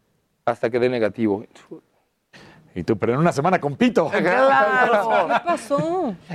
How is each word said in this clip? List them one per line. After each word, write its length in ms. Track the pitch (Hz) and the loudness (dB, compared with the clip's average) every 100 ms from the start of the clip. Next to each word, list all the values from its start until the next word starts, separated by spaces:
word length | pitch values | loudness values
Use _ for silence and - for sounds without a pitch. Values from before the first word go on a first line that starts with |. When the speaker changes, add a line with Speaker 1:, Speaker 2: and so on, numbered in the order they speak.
| _ _ _ _ - | _ _ _ _ -6
Speaker 1:
hasta 240 | 120 120 | -4 -2
que 80 | 120 | 0
dé 100 | 123 | 0
negativo. 540 | 123 107 101 110 101 123 - - 160 _ _ _ _ _ - - - _ 92 | 0 -2 0 -2 -2 -6 -20 -20 -20 _ _ _ _ _ -20 -20 -20 _ -6
Speaker 2:
Y 80 | |
tú, 140 | 85 110 | -4 -2
"Pero 160 | 113 | 0
en 60 | 127 | 2
una 120 | 170 | 2
semana 280 | 143 165 180 | 2 0 0
compito". 500 | 143 135 247 190 156 | -2 0 0 2 0
Speaker 3:
Claro. 1160 | 202 165 214 269 269 262 254 247 220 226 208 165 | 0 0 2 4 4 2 2 2 2 2 0 0
Speaker 4:
¿Qué 120 | 240 349 | -2 -2
pasó? 680 | 311 - 277 311 370 294 180 - | -4 -2 -2 -2 -2 -4 -6 -12